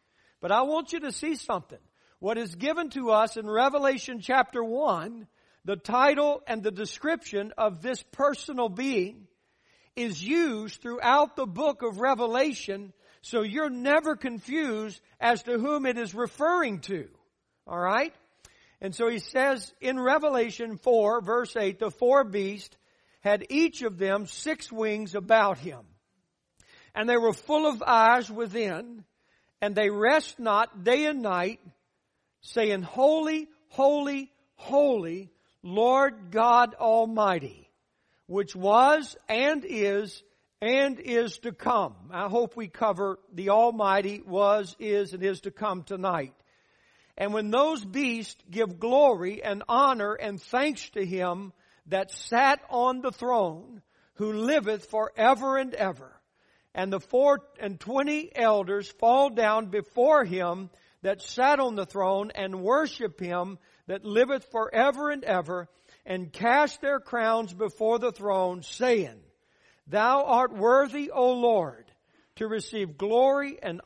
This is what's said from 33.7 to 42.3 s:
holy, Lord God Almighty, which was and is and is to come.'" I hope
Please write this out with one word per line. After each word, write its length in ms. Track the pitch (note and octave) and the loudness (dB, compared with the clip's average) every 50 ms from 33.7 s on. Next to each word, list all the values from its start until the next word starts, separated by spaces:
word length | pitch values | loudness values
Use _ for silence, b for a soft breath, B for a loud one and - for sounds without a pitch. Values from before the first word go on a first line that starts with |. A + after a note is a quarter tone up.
| - - C4+ C#4 D4 D4 C#4+ C#4+ C#4+ C4+ C4+ - _ _ _ _ _ | -2 2 4 4 4 2 0 -2 -4 -6 -8 -12 _ _ _ _ _
holy, 800 | _ - - C4 C#4+ D4 C#4 B3 G#3 E3 E3 E3+ F#3+ G3 E3+ _ _ _ _ _ _ | _ -8 0 2 4 4 4 2 0 -2 -4 -8 -10 -12 -14 _ _ _ _ _ _
Lord 680 | - F3 F#3 G#3+ A#3 B3 C4 C4+ C#4 C4+ A3 G#3+ F#3+ F3 | -12 -6 0 2 4 4 4 4 4 2 0 -4 -12 -4
God 440 | F3+ A3 A3+ A#3+ A#3 A#3+ A#3+ A3+ - | 0 2 4 6 6 6 4 4 0
Almighty, 920 | - A#3+ A3 A3 A3+ A3+ A3+ A3+ G#3+ G#3 G3 F3+ E3 C#3 A#2+ - - - _ _ _ _ _ _ _ _ _ _ _ _ | -2 0 2 4 2 2 0 0 0 2 2 2 0 -4 -8 -14 -18 -20 _ _ _ _ _ _ _ _ _ _ _ _
which 280 | - F3 G3+ G3+ - - | -8 -4 -4 -4 -6 -6
was 640 | F#3 F#3 G3+ G#3+ A#3+ C4 C#4+ D4+ D#4+ C#4 - - - _ - | -4 0 4 6 6 8 6 6 4 0 -4 -14 -14 _ -4
and 360 | A3 A#3 C4+ D4 D#4 C#4+ C4 | -2 0 0 0 0 -2 -4
is 580 | - C#4 G#3+ G3+ G3+ G3 G3+ A3 F#3 - - _ _ _ _ _ _ _ - | -6 -4 -2 0 0 0 -2 -4 -6 -10 -18 _ _ _ _ _ _ _ -6
and 400 | G#3+ A3+ B3+ C4+ C#4 C#4 B3+ - | -2 0 2 2 2 0 -2 -6
is 380 | - B3+ A#3+ A#3 A#3+ G#3+ - - | -6 -2 0 0 0 0 -4 -8
to 120 | - A#3+ | -10 -10
come.'" 580 | F3 - - A3 B3 G#3+ F#3 B2+ G2+ F2+ F2+ D3 | -10 -6 -2 0 2 2 0 -2 -6 -12 -18 -12
I 160 | F3+ F3 G3+ | -8 -6 -4
hope 260 | G3 | -2